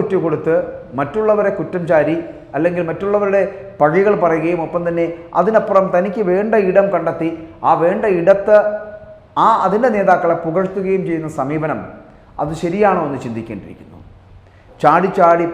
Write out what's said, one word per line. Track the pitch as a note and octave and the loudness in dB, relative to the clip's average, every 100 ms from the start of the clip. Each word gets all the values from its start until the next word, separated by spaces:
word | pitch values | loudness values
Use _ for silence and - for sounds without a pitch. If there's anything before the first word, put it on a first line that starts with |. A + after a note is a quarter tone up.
ഒറ്റുകൊടുത്ത് | - F#3 D#3+ D3+ D#3+ E3+ E3+ - - B2 | 2 -2 -2 -2 0 -2 -2 -10 -10 -6
മറ്റുള്ളവരെ | C#3+ G#3+ G#3+ G#3 G3 G3 | -6 -2 0 2 2 -2
കുറ്റം | D#3 F3+ E3 | -4 -4 2
ചാരി | D#3+ D3 E3 - - - C#3 | 2 2 -2 -6 -14 -10 -2
അല്ലെങ്കിൽ | E3+ F3 E3 | -2 -2 -4
മറ്റുള്ളവരുടെ | D#3 G3 G#3 G3+ G3 F3+ - - - | -4 -2 0 0 0 0 -4 -12 0
പഴികൾ | D3 E3+ G3+ G3 | 2 4 2 2
പറയുകയും | E3+ D#3+ D#3+ F3 D#3+ | 2 0 -2 -2 -4
ഒപ്പം | F3 E3+ | -4 -4
തന്നെ | E3+ E3+ E3+ - - | -2 -4 -6 -6 -2
അതിനപ്പുറം | F#3 A3 - G3 F#3 | 2 2 2 2 2
തനിക്ക് | F3+ G3+ A3+ F#3 | 0 0 -2 0
വേണ്ട | F#3 A3 A3 F#3+ | 0 2 2 2
ഇടം | F#3+ G3 | 4 2
കണ്ടെത്തി | E3 E3 - E3 D#3+ - - B2+ | 2 -2 -4 -4 -6 -12 -4 0
ആ | E3 | 2
വേണ്ട | E3 G#3+ A3 F3 | 2 0 0 2
ഇടത്ത് | E3+ G3 - G#3 G#3 G#3 - - - - - - F#3+ | 4 2 6 4 4 -2 -10 -16 -20 -20 -8 2 2
ആ | A3 F#3+ | 4 2
അതിൻ്റെ | G#3 B3+ G#3+ | 2 0 2
നേതാക്കളെ | F#3+ F3 E3+ E3 | 2 2 2 -2
പുകഴ്ത്തുകയും | D#3+ E3 F#3 G3 F#3+ F#3+ E3 | -2 -2 -2 -2 -2 -2 -2
ചെയ്യുന്ന | E3 D#3 - | -4 -6 -6
സമീപനം | C3+ D#3 D#3 A#2 F#2 - - - - - | -4 -2 -4 -6 -8 -18 -20 -20 -16 -8
അത് | D3 D#3+ | -6 -4
ശരിയാണോ | F3 G3 G#3 F3+ D3+ | -4 2 2 2 -2
എന്ന് | C3+ B2+ | -6 -8
ചിന്തിക്കേണ്ടിയിരിക്കുന്നു. | A2+ A2+ G2+ F2 F#2 - - - - - - - - - - | -8 -10 -12 -14 -20 -20 -20 -20 -20 -20 -20 -20 -20 -20 -2
ചാടി | D3 E3 F#3+ F#3+ | 2 2 2 2
ചാടി | E3+ E3+ E3+ | 4 4 2